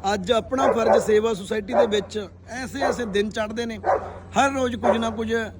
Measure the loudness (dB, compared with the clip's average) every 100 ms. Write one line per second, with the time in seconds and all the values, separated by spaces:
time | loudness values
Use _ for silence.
0 | -2 -2 2 0 0 0 2 4 4 4
1 | 6 2 2 -2 -4 -6 0 2 4 2
2 | -2 -10 -10 -16 -14 -10 -8 -2 -2 -2
3 | -2 0 -2 -2 -6 -4 -6 -4 0 0
4 | -2 -14 -4 2 2 2 -2 0 2 2
5 | 0 -4 -2 -2 -4